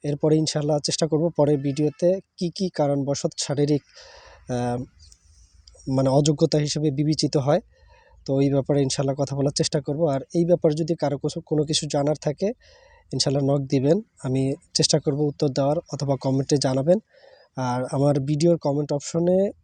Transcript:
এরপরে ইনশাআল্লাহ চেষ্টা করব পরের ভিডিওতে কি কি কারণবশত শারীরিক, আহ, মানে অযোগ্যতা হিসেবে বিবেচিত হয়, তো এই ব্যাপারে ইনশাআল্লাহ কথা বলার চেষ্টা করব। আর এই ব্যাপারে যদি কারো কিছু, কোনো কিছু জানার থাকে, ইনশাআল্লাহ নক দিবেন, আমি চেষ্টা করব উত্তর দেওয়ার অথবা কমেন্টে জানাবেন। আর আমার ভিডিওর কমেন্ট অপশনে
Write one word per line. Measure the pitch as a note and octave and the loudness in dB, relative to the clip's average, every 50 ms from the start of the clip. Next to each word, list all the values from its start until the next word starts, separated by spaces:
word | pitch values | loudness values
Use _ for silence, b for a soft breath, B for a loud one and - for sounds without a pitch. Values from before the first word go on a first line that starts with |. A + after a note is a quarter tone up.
| _ | _
এরপরে | D3 C#3+ C#3+ - D#3 D3+ | -4 -4 0 2 4 4
ইনশাআল্লাহ | D#3 D#3 D3+ - D#3 D3 D3 D#3 D3 | 4 2 0 -2 -2 0 0 0 0
চেষ্টা | - - E3 - - | 0 -2 -2 -2 -2
করব | D3+ D#3 D3+ D#3+ F3 D#3+ | 0 0 0 0 0 2
পরের | - D3 C#3+ D3+ C#3+ | 2 2 4 4 0
ভিডিওতে | C#3 C#3+ C3+ C#3 D3+ D3+ C#3 _ - F3 F#3 F#3+ - _ _ | 0 -4 -2 0 -2 -2 -2 _ 0 2 2 0 -4 _ _
কি | - F3+ F3 | -6 -6 -6
কি | D#3 - G3 F3+ | -4 -4 -4 -4
কারণবশত | - - D3+ C#3+ C#3+ C#3 C#3 C3 C#3+ - - E3 - - | 0 0 0 0 2 0 0 -2 -2 -2 -2 -6 -4 -4
শারীরিক, | - - D3 C3 D3 C#3+ D3+ C#3+ _ _ B B B B B B B B B B B - | -6 -4 0 0 2 2 2 0 _ _ B B B B B B B B B B B -6
আহ, | B2+ A#2+ A#2 B2 A#2+ C#3+ - - _ _ - - - _ _ _ - _ - _ _ - _ - - - - - C3+ | -4 -4 -2 -2 -4 -4 -6 -10 _ _ -20 -20 -20 _ _ _ -20 _ -20 _ _ -20 _ -20 -20 -16 -6 -2 0
মানে | C3 C3+ C3+ | 2 2 4
অযোগ্যতা | C3 C#3+ D3+ D3+ D#3 C#3+ E3 D#3 - D3+ | 4 4 4 4 2 2 2 2 2 0
হিসেবে | D3 D3 - D#3 D3 D#3 | 0 0 -4 -2 -2 -2
বিবেচিত | C3+ C3+ D3+ D3 D#3 D3 - D3 - | -2 -2 -2 -2 0 0 -2 -2 0
হয়, | D#3 B2+ C3+ D3+ F3+ - b b b b b b b b b b b - | 0 0 2 0 0 0 b b b b b b b b b b b -6
তো | - C3+ C3+ | -2 0 2
এই | C#3 C#3+ | 2 2
ব্যাপারে | C#3 C#3 C3 - D3 C#3+ C#3+ | 2 0 0 0 0 0 2
ইনশাআল্লাহ | C3+ - - C#3+ C3+ C#3 | 0 0 -2 -2 -2 -2
কথা | C3+ C#3+ C3 C#3 | -2 -2 -4 -2
বলার | C#3 C3+ C#3+ - | -2 -2 -2 0
চেষ্টা | - D#3+ - - D#3+ | -2 -4 -2 -2 -4
করব। | C3+ - C#3+ C#3+ E3+ | -4 -4 -4 -2 0
আর | D#3+ C#3 C3+ C3+ _ - | 0 0 -2 -4 _ -2
এই | F3 E3+ | 0 2
ব্যাপারে | E3 F3 E3 - E3+ D3+ | 4 2 4 4 2 2
যদি | D3+ E3+ D3+ F3 | 2 -2 -2 -2
কারো | D#3+ - C#3+ C#3+ C#3 | -2 -2 -2 -2 -2
কিছু, | - D3+ - E3+ | -4 -4 -6 -6
কোনো | D#3+ - D#3+ D3+ D#3 | -6 -2 0 0 0
কিছু | C#3 D#3 - - D3 - | 0 0 -2 -2 -2 -2
জানার | D3 C#3+ C#3+ D3+ | 0 0 0 0
থাকে, | D3 - D#3 C#3+ - F#3+ G3 B3+ b b b b b b b b b b b - | 0 -2 -4 -4 0 -2 -2 -2 b b b b b b b b b b b -4
ইনশাআল্লাহ | C3+ - D3 C3+ C#3+ C#3+ C3+ C#3+ | -2 -2 0 0 0 2 2 2
নক | D3 C#3 | 0 0
দিবেন, | C3 C#3+ C3+ B2+ C#3 E3 G3+ A3 _ _ _ - | 0 0 0 4 4 2 2 0 _ _ _ -6
আমি | C3+ B2+ C3+ C3+ C3+ C#3 E3+ _ _ _ | -4 -2 0 0 -2 -2 -6 _ _ _
চেষ্টা | - D#3 - - D#3 | -2 -2 2 0 0
করব | - D#3+ C#3 C#3 | 0 0 -2 0
উত্তর | D3+ D3 C#3 _ - D3 | -2 -2 -2 _ -2 -2
দেওয়ার | B2+ C#3+ C#3 C#3 D3 E3+ - _ - | 0 0 0 0 0 -2 -4 _ -8
অথবা | D3 D3 C#3 C#3 C3+ | -8 -2 -2 -4 -2
কমেন্টে | - C#3 C3 C3+ C#3 - D#3 | -2 -2 0 0 0 2 0
জানাবেন। | C#3 C#3 C3+ C3 C3+ C3+ D3+ F3+ A3 - b b b b b b b b b b | 0 2 0 0 0 2 2 2 0 0 b b b b b b b b b b
আর | - C3 B2 A#2+ B2+ B2+ - | -6 -4 -2 -2 -2 -4 -4
আমার | - C#3+ C#3 C#3+ C#3+ D3 | -2 0 2 2 2 0
ভিডিওর | C3 C3+ D3+ D3 D3+ E3+ E3+ D#3 | 0 -2 -2 2 4 2 2 2
কমেন্ট | - D3+ C#3 C#3+ D3+ C#3 D3 | 0 -2 -2 -2 -2 -2 -4
অপশনে | C#3+ - - - E3+ E3+ F3 F3+ F#3 G3 G3+ - _ | -6 -6 -4 -4 -2 0 2 2 2 0 -2 -4 _